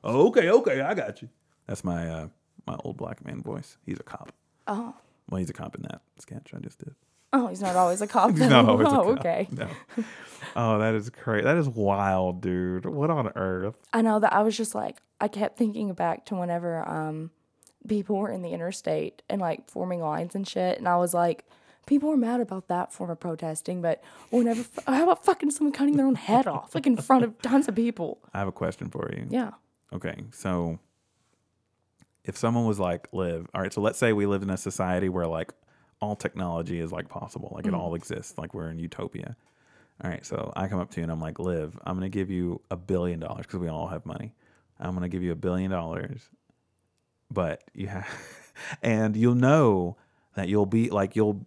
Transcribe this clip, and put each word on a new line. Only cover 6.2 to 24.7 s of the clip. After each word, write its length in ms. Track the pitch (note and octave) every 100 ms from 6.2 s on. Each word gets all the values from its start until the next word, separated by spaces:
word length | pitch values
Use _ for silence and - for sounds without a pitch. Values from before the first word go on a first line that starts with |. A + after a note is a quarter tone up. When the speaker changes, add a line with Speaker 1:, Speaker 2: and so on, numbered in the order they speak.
Speaker 1:
sketch 320 | - - -
I 40 | -
just 200 | - -
did. 160 | - - _ _ -
Speaker 2:
Oh, 160 | C4+ A#3
he's 140 | F#3
not 120 | F#3+
always 260 | F3+ F3 F#3
a 40 | G#3
cop, 240 | - G#3+
Speaker 1:
<laughs> 20 |
He's 60 | D#3+
Speaker 2:
though. 100 | -
Speaker 1:
not 180 | B2+ A#2
always 180 | G#2 -
a 40 |
Speaker 2:
Oh, 240 | - G3
Speaker 1:
cop. 40 | C4
Speaker 2:
okay. 280 | E3+ - F#3+
Speaker 1:
No. 180 | - - - - - A3 - - - -
Oh, 240 | - A2+ G#2+
that 160 | A2
is 160 | A2 A2+
cra-, 320 | - A#2+ G#2+
that 140 | A#2 E3+
is 120 | C#3+
wild, 720 | A2+ G2+ G2 G2 F#2+ F#2 F2+
dude. 420 | F2+ F2+ F2+ F#2 F2+
What 240 | C#3+ D#3
on 220 | D#3 A2+
earth? 400 | - F#2+ F#2 G2 - -
Speaker 2:
I 100 | A3+
know 180 | A3+ G#3+
that 120 | G#3
I 80 | G3+
was 140 | A3 G#3+
just 180 | A3
like, 240 | - - - _ -
I 60 | G#3
kept 320 | G3+ F#3 -
thinking 340 | A3 A3 G#3
back 320 | F3 F3 - -
to 100 | G3
whenever, 500 | F3 E3+ E3+ E3 E3
um, 420 | D#3+ D#3 D#3 E3 _ _ _ - _ A3
people 280 | G#3 G3 G3
were 140 | G#3
in 120 | F#3+
the 80 | E3+
interstate 720 | E3+ E3+ F#3+ - D#3 D#3 - -
and, 120 | G3
like, 280 | F3 - -
forming 320 | - F#3 F3
lines 360 | D#3 D3+ F3 G3
and 100 | G3
shit, 320 | F#3 F#3 -
and 80 | F3+
I 100 | F3
was 140 | F3
like, 320 | F3 F3 - - _ _ _
people 260 | - C#4+ D4
were 60 | D4
mad 240 | A3+ B3
about 280 | A3+ F#3+ -
that 240 | F3+ F3+
form 180 | - F3
of 80 | E3
protesting, 640 | F3 D#3+ E3 D#3 - F3+
but 180 | E3+ - - - -
whenever, 300 | A#3+ A#3 A#3
f-, 240 | A#3